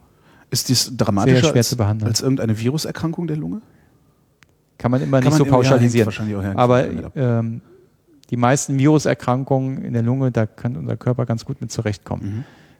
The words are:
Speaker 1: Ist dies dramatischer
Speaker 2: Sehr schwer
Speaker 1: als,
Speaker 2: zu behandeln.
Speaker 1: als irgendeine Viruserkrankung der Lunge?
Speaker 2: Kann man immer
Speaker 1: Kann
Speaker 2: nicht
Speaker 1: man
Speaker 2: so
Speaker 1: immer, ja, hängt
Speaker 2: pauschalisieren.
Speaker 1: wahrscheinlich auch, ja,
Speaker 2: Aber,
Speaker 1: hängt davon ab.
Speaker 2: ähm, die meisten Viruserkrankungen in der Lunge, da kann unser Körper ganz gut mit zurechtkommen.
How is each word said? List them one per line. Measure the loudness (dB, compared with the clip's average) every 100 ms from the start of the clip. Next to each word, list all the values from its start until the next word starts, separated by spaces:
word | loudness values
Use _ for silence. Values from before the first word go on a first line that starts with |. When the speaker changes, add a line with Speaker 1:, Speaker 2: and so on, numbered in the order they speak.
| -18 _ _ _ _
Speaker 1:
Ist | -6 0
dies | 0 0 -2
dramatischer | 0 2 4 4
Speaker 2:
Sehr | 4
schwer | 2
Speaker 1:
als, | 0
Speaker 2:
zu | 0
behandeln. | 0 0 -2
Speaker 1:
als | -2
irgendeine | -2 -2 -2 -2
Viruserkrankung | -2 -4 -6 -6 -6 -4 -6
der | -6
Lunge? | -6 -10 -12 _ _ _ _ _ _ _ _ _ _ -6
Speaker 2:
Kann | -2
man | -2
immer | 2 2
Speaker 1:
Kann | 4
Speaker 2:
nicht |
Speaker 1:
man | 4
Speaker 2:
so | 4
Speaker 1:
immer, | 4
ja, |
hängt | 6
Speaker 2:
pauschalisieren. | 4 4 4 2
Speaker 1:
wahrscheinlich | 0 -4 -4
auch, |
ja, | -2 2
Speaker 2:
Aber, | 4 4
Speaker 1:
hängt | 0 -4
davon | -8
ab. | -4
Speaker 2:
ähm, | -2 0 -2 -6 -14 _ _ _ _ _ -8
die | 0
meisten | 2 2 0 2
Viruserkrankungen | 4 4 2 -2 0 -2 0 -2 -2 -6
in | -4
der | -2
Lunge, | 0 0 0
da | 0 -2
kann | -4 -8 -6
unser | -6 -4
Körper | -2 -2 -2
ganz | -4 -6
gut | -10
mit | -10
zurechtkommen. | -6 -4 -6 -8 -8 -6 -8 -10 -16 _ _